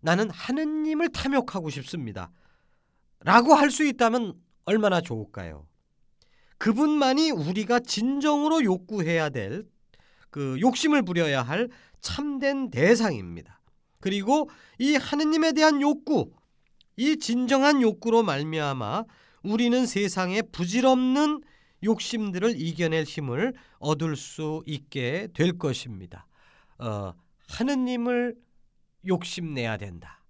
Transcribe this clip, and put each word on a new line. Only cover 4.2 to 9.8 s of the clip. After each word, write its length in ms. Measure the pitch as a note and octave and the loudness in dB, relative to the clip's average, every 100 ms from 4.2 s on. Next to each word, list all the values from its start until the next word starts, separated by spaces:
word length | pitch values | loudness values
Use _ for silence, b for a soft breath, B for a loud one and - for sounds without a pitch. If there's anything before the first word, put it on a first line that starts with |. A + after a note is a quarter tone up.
| A3 - _ _ | -4 -8 _ _
얼마나 360 | - G#3+ D3 F2+ | -2 2 2 2
좋을까요? 640 | E2+ A2+ G#2 - F2 D2+ D2+ _ _ _ _ _ _ _ _ _ | -2 -8 -10 -12 -12 -14 -18 _ _ _ _ _ _ _ _ _
그분만이 720 | - A3 D4+ D4+ C#4 C4 D#4+ | 0 2 2 4 2 2 2
우리가 480 | A#3 D3+ F#3 G#3 A#3+ | 0 -4 -4 0 0
진정으로 800 | A#3+ - A#3 C#4 D4 D4 D4+ D#4+ | 0 -4 -2 0 0 2 2 2
욕구해야 680 | A#3 F3+ F#3 G#3+ D#3+ E3 D#3 | 2 0 -2 -4 0 0 0
될, 340 | C3 G2 D3 A3 _ | -4 -6 -8 -12 _